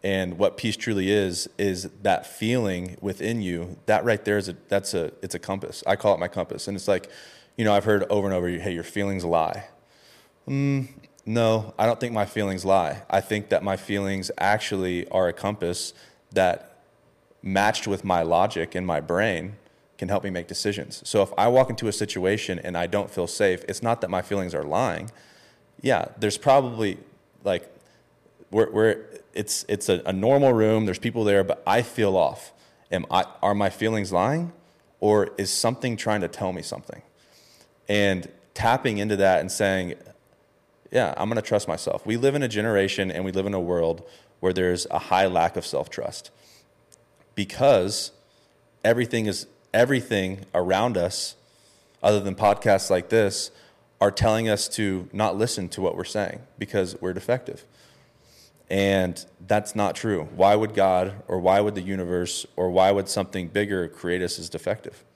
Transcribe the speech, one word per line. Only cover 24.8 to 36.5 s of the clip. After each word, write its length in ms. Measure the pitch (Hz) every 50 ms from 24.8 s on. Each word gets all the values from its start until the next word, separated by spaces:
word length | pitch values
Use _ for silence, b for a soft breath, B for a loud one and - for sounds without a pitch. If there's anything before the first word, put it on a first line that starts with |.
| 127 120 85 82 85 113 - b b b b b b b b b b b b _
Yeah, 260 | - 131 127 95 - - - -
there's 180 | 104 104 101 -
probably, 600 | - 147 135 139 135 123 120 110 110 101 92 - - - _ _ _ _ _ _ -
like, 260 | 101 92 87 - - - - _ b b b b b _ _ _ _ _ _ - _
we're, 200 | - 107 113 -
we're, 340 | - 104 110 113 104 - - - - - - _ _
it's, 300 | - 107 - - - - -
it's 200 | 104 101 - -
a, 140 | 98 87 -
a 60 | - 95
normal 400 | 95 98 117 135 139 143 135 123
room, 320 | 113 110 110 110 110 113
there's 120 | 104 90 -
people 240 | - 120 110 117 110
there, 200 | 104 101 98 95
but 180 | 92 - - -
I 160 | - 98 117 120
feel 340 | 120 - - 110 98 95
off. 360 | 92 82 67 - - - - _ b b b b b b b
Am 140 | - 92 80 -
I, 140 | - 92 92 - - - -
are 120 | 95 104
my 140 | 101 104 98
feelings 420 | - - 110 110 113 110 101 90 92
lying, 400 | 87 92 117 143 160 170 170 170 b b b b b b b _ _
or 300 | - 107 107 104 101 - - -
is 140 | 101 92 -
something 440 | - - 117 123 - - 127 117
trying 240 | 104 - 113 107 104 92
to 60 | 82
tell 240 | - - 107 92